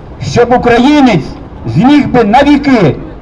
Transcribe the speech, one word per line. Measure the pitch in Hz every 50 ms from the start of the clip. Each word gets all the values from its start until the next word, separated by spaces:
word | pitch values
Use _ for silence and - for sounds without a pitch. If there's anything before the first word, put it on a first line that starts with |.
| - - - -
щоб | - - - 226 240 233 233
українець | 240 180 240 233 233 240 285 302 294 262 247 208 151 123 - - - - - - - -
зміг | - - - 226 262 294 294 - -
би | - 247 226
навіки | 202 220 262 277 285 294 - - 285 262 220 180 - - - - - - -